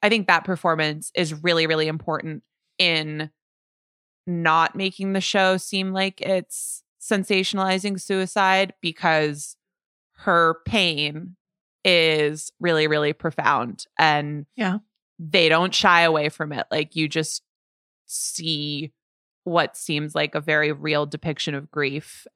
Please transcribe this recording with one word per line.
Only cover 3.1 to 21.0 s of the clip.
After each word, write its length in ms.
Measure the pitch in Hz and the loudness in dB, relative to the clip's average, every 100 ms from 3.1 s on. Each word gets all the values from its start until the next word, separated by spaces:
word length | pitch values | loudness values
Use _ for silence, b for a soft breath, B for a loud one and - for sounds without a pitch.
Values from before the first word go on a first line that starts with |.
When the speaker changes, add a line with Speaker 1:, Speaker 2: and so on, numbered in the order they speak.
| 151 156 _ _ _ _ _ _ _ _ _ - | -6 -10 _ _ _ _ _ _ _ _ _ -6
Speaker 1:
not 480 | 175 165 160 160 | -2 2 4 2
making 380 | - 190 185 196 | 0 -6 -4 -4
the 80 | 190 | -2
show 360 | 185 202 190 185 | 0 2 2 2
seem 360 | - 196 190 | -2 -4 -2
like 280 | 190 190 - | -2 -2 -4
it's 600 | - 190 - - - - _ _ | -2 -2 -2 -12 -12 -12 _ _
sensationalizing 1000 | - 208 185 196 190 202 190 190 202 190 | -2 -2 2 0 0 -2 0 0 -2 -6
suicide 760 | - 190 185 - 190 190 190 - | -4 -2 -2 2 2 4 0 -2
because 720 | 170 156 175 160 151 147 - - _ _ _ _ _ _ | -8 -2 2 4 2 -2 -12 -18 _ _ _ _ _ _
her 440 | - 170 165 165 - | 0 4 4 2 -2
pain 680 | 214 180 151 147 151 180 180 _ _ _ _ | 0 2 0 -4 -6 -14 -18 _ _ _ _
is 680 | 190 175 160 156 147 156 - - | 2 4 4 4 2 -2 -12 -6
really, 300 | 175 160 156 | 0 2 2
really 240 | 151 147 | 2 0
profound 720 | 156 165 151 147 139 120 98 - - | -2 -6 -2 0 0 -2 -8 -12 2
and 480 | 156 147 147 147 143 - | 2 2 -2 -8 -10 -4
Speaker 2:
Yeah. 220 | 202 202 _ _ _ - | -2 -2 _ _ _ -16
Speaker 1:
they 300 | 160 180 160 | -2 4 4
don't 260 | 160 185 | 4 2
shy 280 | - 196 175 | 2 4 6
away 260 | 170 156 151 | 6 4 0
from 240 | - 156 | -4 -6
it. 140 | 139 - | -6 -4
Like, 260 | 147 156 160 | -2 -4 -2
you 120 | 156 | -2
just 340 | 160 156 - _ _ _ _ _ _ - | 0 -2 -6 _ _ _ _ _ _ -12
see 880 | - - - 165 151 147 147 151 _ _ _ _ _ | -8 -8 -8 -6 -4 -4 -6 -10 _ _ _ _ _
what 320 | - 170 151 - | -2 0 0 -4
seems 380 | - 147 151 | -4 -4 -2
like 200 | 156 151 | -2 -2
a 60 | 156 | -4
very 320 | 151 151 151 | -2 0 0
real 340 | 143 151 147 | -2 -2 -2